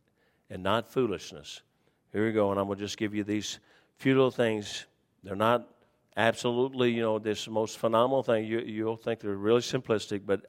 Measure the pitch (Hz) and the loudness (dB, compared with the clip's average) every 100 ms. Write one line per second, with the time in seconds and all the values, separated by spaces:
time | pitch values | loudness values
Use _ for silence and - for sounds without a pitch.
0 | _ _ _ _ _ 92 92 113 117 135 | _ _ _ _ _ -6 0 0 0 -2
1 | 120 85 - 82 - - _ _ _ _ | -2 -2 -8 -16 -16 -18 _ _ _ _
2 | _ 101 110 110 101 98 98 98 101 - | _ -2 0 2 2 2 0 -2 -6 -4
3 | 107 104 101 107 98 - _ _ _ _ | -4 -2 -2 -4 -4 -12 _ _ _ _
4 | 135 135 127 120 117 107 101 - - _ | 2 4 4 2 0 0 -4 -12 -14 _
5 | _ _ 95 98 110 120 - _ _ _ | _ _ -10 0 4 4 0 _ _ _
6 | _ - 113 113 123 120 135 131 123 117 | _ 0 2 2 0 2 0 2 0 2
7 | 113 110 107 101 - 110 110 - 117 117 | 0 0 -2 -4 -4 -4 -4 -2 2 4
8 | 127 135 123 113 110 113 117 107 110 113 | 4 2 2 0 0 -4 -4 -4 -4 -4
9 | - 113 104 98 104 120 120 135 - 107 | -6 -6 -4 -2 2 2 2 -4 0 -2
10 | - 101 101 98 | 0 -6 -2 -2